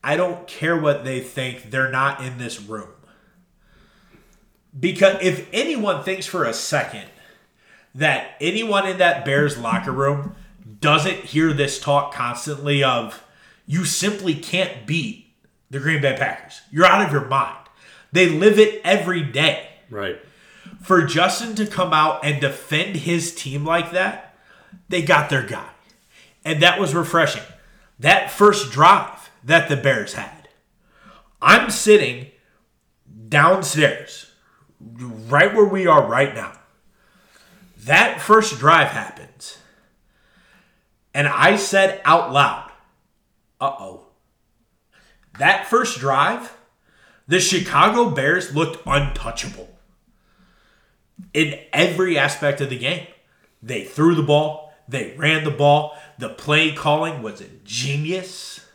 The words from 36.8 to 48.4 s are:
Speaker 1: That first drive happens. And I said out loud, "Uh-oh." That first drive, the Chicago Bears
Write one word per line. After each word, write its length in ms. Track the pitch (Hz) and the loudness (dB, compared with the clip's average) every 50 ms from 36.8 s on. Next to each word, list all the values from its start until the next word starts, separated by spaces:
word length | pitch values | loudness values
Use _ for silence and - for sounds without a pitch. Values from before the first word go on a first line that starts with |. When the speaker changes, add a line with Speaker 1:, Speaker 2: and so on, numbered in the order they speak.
| _ _ _ _ _ _ _ _ _ _ _ _ _ _ _ _ _ _ _ | _ _ _ _ _ _ _ _ _ _ _ _ _ _ _ _ _ _ _
Speaker 1:
That 420 | - 107 123 151 185 233 - - 156 | -16 -2 2 4 4 4 2 -2 -6
first 400 | - - 214 208 208 - 143 117 | 2 4 4 4 4 2 -6 2
drive 300 | 120 156 165 160 143 - | 4 6 6 6 4 2
happens. 720 | - 113 101 - - - - - _ _ - - - - _ _ _ _ _ _ _ _ _ _ _ _ _ _ _ _ _ _ _ _ _ _ _ _ _ _ _ _ _ _ - | -2 -8 -10 -10 -16 -18 -20 -20 _ _ -20 -20 -20 -20 _ _ _ _ _ _ _ _ _ _ _ _ _ _ _ _ _ _ _ _ _ _ _ _ _ _ _ _ _ _ -4
And 160 | 139 143 143 | -2 -2 0
I 260 | - - 143 185 208 | 2 4 4 4 4
said 460 | 208 - - 196 196 190 190 - - - | 2 -2 0 2 2 2 2 0 -2 2
out 300 | 147 165 175 - 127 127 | 4 4 4 2 2 2
loud, 400 | 143 135 - - - - - - _ _ _ _ _ _ _ _ _ _ _ _ _ _ _ _ _ | 2 2 2 0 -8 -14 -18 -20 _ _ _ _ _ _ _ _ _ _ _ _ _ _ _ _ _
"Uh-oh." 460 | 135 135 117 - 95 95 - - _ _ _ _ _ _ _ _ _ _ _ _ _ _ _ _ _ _ _ _ _ _ _ _ _ _ _ - | -6 -6 -6 -8 -16 -18 -18 -20 _ _ _ _ _ _ _ _ _ _ _ _ _ _ _ _ _ _ _ _ _ _ _ _ _ _ _ 0
That 260 | 139 170 196 190 - | 2 2 2 2 0
first 320 | - 220 247 240 - - | 0 0 0 0 0 -6
drive, 600 | 127 131 139 131 135 147 185 233 240 - - - _ _ _ _ _ _ _ _ _ _ _ _ _ _ | -4 -2 0 2 2 2 0 -2 -6 -10 -18 -20 _ _ _ _ _ _ _ _ _ _ _ _ _ _
the 120 | - 165 185 | 0 0 0
Chicago 720 | 175 - 190 165 - - - 143 170 208 220 240 240 190 | 2 0 -2 -2 -2 0 4 4 4 4 4 2 0 0
Bears 440 | 147 135 131 147 170 185 | 0 0 0 0 0 0